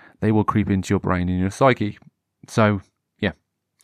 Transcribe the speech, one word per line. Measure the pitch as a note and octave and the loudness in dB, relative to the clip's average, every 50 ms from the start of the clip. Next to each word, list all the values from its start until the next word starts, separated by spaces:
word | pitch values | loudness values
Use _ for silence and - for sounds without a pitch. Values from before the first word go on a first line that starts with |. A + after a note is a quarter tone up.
| - - _ - | -20 -20 _ -4
they | - A2 | -2 0
will | A2 G#2+ G2+ | 2 2 0
creep | - - G#2+ F#2+ F2+ | 0 0 0 0 0
into | G2+ F#2 F2 - | 0 -2 0 0
your | G2+ F#2 | -2 0
brain | - F#2+ F#2 F2+ F2+ F2+ | 0 0 -2 0 0 0
and | F2+ F2+ | 0 0
your | F#2 G2 | -2 -2
psyche." | - - C#3 C3 B2 - G#2+ G#2 - - - - _ _ _ _ _ _ - | 0 2 2 2 2 2 -2 -6 -8 -12 -20 -20 _ _ _ _ _ _ -18
So, | - - A#2+ A2 G#2 G2+ F#2+ - _ _ _ _ _ _ - | -6 0 2 2 2 2 -2 -6 _ _ _ _ _ _ -6
yeah. | G#2+ F#2 - _ _ _ _ _ _ _ _ _ | -4 -4 -4 _ _ _ _ _ _ _ _ _